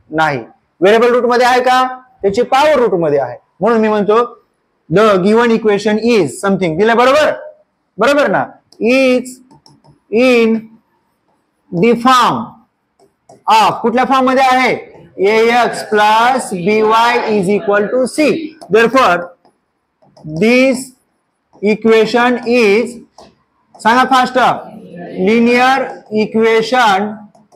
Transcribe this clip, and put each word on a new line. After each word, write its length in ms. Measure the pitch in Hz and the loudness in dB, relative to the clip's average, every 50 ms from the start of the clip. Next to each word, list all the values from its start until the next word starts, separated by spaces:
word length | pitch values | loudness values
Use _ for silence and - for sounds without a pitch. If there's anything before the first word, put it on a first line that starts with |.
| _ - | _ -8
नाही. 320 | 151 156 160 156 143 123 110 - _ _ _ _ _ - | -4 -2 -2 -2 -2 -4 -8 -14 _ _ _ _ _ 0
व्हेरिएबल 320 | 160 196 214 226 240 247 240 | 2 2 4 4 2 2 2
रूट 120 | 254 233 233 | 0 0 0
मध्ये 180 | 240 240 247 | 0 2 2
आहे 140 | 240 254 247 | 2 2 0
का? 260 | 247 254 254 254 254 254 - - - _ _ _ | 0 2 0 0 0 -2 -6 -10 -18 _ _ _
त्याची 200 | - 202 196 240 | -4 -2 -2 -2
पॉवर 380 | 240 247 262 262 294 311 302 269 | -2 0 0 2 2 2 2 2
रूट 140 | 240 214 190 175 | 0 0 -2 -2
मध्ये 200 | 165 151 143 139 | -2 -2 -2 -2
आहे, 160 | 131 120 120 - _ _ _ - | -4 -6 -10 -16 _ _ _ -4
म्हणून 200 | 170 226 233 220 | -2 0 0 0
मी 80 | 220 | 0
म्हणतो 280 | 214 214 208 202 185 208 233 240 233 - - _ _ _ _ _ _ _ _ _ - | 0 0 -2 0 0 0 0 0 -2 -8 -16 _ _ _ _ _ _ _ _ _ -2
the 160 | 156 196 220 220 202 185 175 | 0 2 4 4 2 2 2
given 280 | 208 214 226 240 233 | 2 2 2 2 2
equation 460 | 226 220 220 214 202 202 202 214 214 | 0 0 0 0 -2 0 -2 -2 -2
is 380 | 214 214 233 240 208 165 135 - - - | -2 0 0 2 0 0 -2 -4 -6 -4
something. 340 | 196 196 160 185 165 156 | -4 -2 -2 -2 -4 -2
दिलं 200 | 165 208 226 233 | 0 0 0 2
बरोबर? 340 | 220 247 262 277 302 294 240 - - - - - _ _ _ _ _ _ _ _ | 2 2 2 2 2 0 0 -2 -6 -12 -18 -20 _ _ _ _ _ _ _ _
बरोबर 300 | 180 214 277 285 294 269 220 | -2 -2 0 0 0 0 0
ना? 120 | 180 147 123 - - _ _ _ _ - | -2 -2 -4 -6 -10 _ _ _ _ -4
Is 520 | 196 226 254 269 262 254 254 254 233 - - - _ _ - - _ _ _ _ _ - _ _ _ _ | -2 0 2 2 2 2 0 -2 -4 -8 -14 -20 _ _ -20 -20 _ _ _ _ _ -20 _ _ _ _
in 420 | 196 226 254 262 247 233 226 220 226 226 - - - _ _ _ _ _ _ _ _ _ _ _ _ _ _ _ _ _ _ _ | -2 0 2 2 2 2 2 2 0 -2 -6 -10 -20 _ _ _ _ _ _ _ _ _ _ _ _ _ _ _ _ _ _ _
the 200 | 185 170 190 233 240 233 - | -4 0 0 0 0 2 2
form 320 | 254 262 247 233 185 147 113 - - - - _ _ _ _ _ _ _ _ _ _ _ _ _ _ - _ _ - 240 | 2 2 2 2 0 -2 -4 -8 -10 -14 -20 _ _ _ _ _ _ _ _ _ _ _ _ _ _ -20 _ _ 0 2
of, 160 | 294 202 175 - - | 2 2 2 0 -2
कुठल्या 240 | - 233 208 254 254 | -4 -2 -2 -2 -2
फॉर्म 200 | - 269 262 254 | 0 0 0 0
मध्ये 180 | 254 254 269 269 | 0 0 2 2
आहे? 320 | 254 254 254 254 226 180 - - - - - - - _ - | 2 2 0 0 -2 -4 -6 -8 -14 -20 -20 -20 -18 _ -4
A 160 | 185 202 226 226 226 233 233 | -2 0 2 2 2 2 2
X 260 | 247 233 208 170 - - - | 0 0 -2 -4 -8 -6 -4
plus 580 | 214 208 214 214 220 226 233 247 262 247 - - 202 180 170 | 0 0 2 2 2 2 2 2 0 -2 -4 -6 -8 -4 -2
B 140 | 196 214 220 214 214 220 | 0 0 2 2 2 2
Y 200 | 226 233 240 240 240 226 220 214 | 2 2 0 0 -2 -2 -2 -2
is 160 | 208 180 180 208 | -2 0 -2 -2
equal 320 | 196 185 196 202 208 208 196 - | -2 -2 -2 -2 -2 -2 -2 -2
to 120 | 254 254 - - | -2 -2 -2 -2
C. 140 | - 302 262 165 117 - - - - - - 185 | -2 0 0 0 -2 -6 -10 -14 -20 -4 0 0
Therefore, 420 | 220 233 226 240 269 247 196 175 175 - - - _ _ _ _ _ _ _ _ _ _ _ _ _ _ _ _ _ - 151 156 160 | 2 2 2 2 2 2 2 0 -2 -4 -10 -16 _ _ _ _ _ _ _ _ _ _ _ _ _ _ _ _ _ -16 -12 -4 -2
this 460 | 202 226 247 254 262 269 247 208 - - - _ _ _ _ _ _ _ _ _ _ _ _ _ 190 208 214 | 0 2 2 4 2 2 0 -2 -6 -14 -20 _ _ _ _ _ _ _ _ _ _ _ _ _ -4 -2 -2
equation 640 | 214 - 226 226 226 214 - - 233 240 247 247 226 - 220 240 | 0 2 2 2 2 2 2 0 0 0 0 -2 -4 -2 -2 0
is, 420 | 247 233 202 196 220 240 233 233 - - _ _ - - - _ _ _ _ _ _ _ _ - - - | 2 2 2 2 0 -2 -4 -8 -16 -20 _ _ -20 -20 -20 _ _ _ _ _ _ _ _ -16 -4 -2
सांगा 200 | 214 - 254 262 - | 0 2 2 2 2
फास्ट, 280 | 262 254 247 247 - 254 233 185 - - - - - - - - - - - - - 185 185 | 2 0 0 0 0 0 0 0 0 -2 -8 -16 -20 -20 -20 -20 -18 -16 -16 -12 -6 -2 0
linear 500 | 196 226 233 233 240 240 247 254 262 269 269 262 - - - - - 214 214 214 | 2 2 2 2 2 2 2 2 2 0 0 -2 -6 -10 -16 -12 -6 -4 -4 -2
equation 880 | - - 220 226 226 226 226 220 226 254 254 240 214 190 190 208 214 214 - - - _ _ _ _ - | -2 -2 0 0 2 2 0 0 0 0 0 2 2 0 0 -2 -6 -8 -14 -18 -20 _ _ _ _ -6